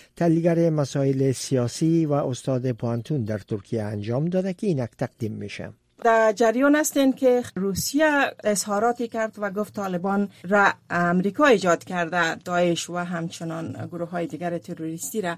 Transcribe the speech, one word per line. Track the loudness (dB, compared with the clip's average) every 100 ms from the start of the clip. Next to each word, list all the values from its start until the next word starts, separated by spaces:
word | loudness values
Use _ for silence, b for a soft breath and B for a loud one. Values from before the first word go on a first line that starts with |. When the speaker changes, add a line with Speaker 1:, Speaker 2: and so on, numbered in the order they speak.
| b -2
Speaker 1:
تحلیلگر | 2 4 4 4 2
مسائل | 2 0 0 0 2 2
سیاسی | 0 0 0 0 0 2 2 2
و |
استاد | 0 -2 -4 -2 -2 -2
پوهنتون | -4 -2 -4 -2 -4
در | -2 -4
ترکیه، | -4 -8 -4 -4
انجام | -4 -6 -4 -2 0
داده | -2 -2
که | -2 -2
اینک | 0 -2 -4
تقدیم | -8 -4 -6
می‌شه. | -6 -10 -10 -12 -14 _ -2
Speaker 2:
در | 2 4 4
جریان | 4 2 4 4 4
هستین | 2 2 2
که | 4 2 2 0
روسیه | -4 -4 -2 -2 2 2 2 0 -2
اظهاراتی | -2 -2 0 0 0 0 -4
کرد | -4 -6 -4
و | -6
گفت | -4 -6
طالبان | -6 -4 -4 -2 0 -2 b 0
را | 4 4 2 -4
امریکا | 0 2 2 0 4 6
ایجاد | 6 4 0
کرده، | 0 -4 -2 0 0
داعش | -2 -2 0 2 0 -4
و | -6
همچنان | -6 -6 -8 -8 -10 -8 -10 -10 -10
گروه | -8 -6
های | -6 -6
دیگر | -6 -6 -6
تروریستی | -8 -10 -8 -8 -8 -6
را. | -4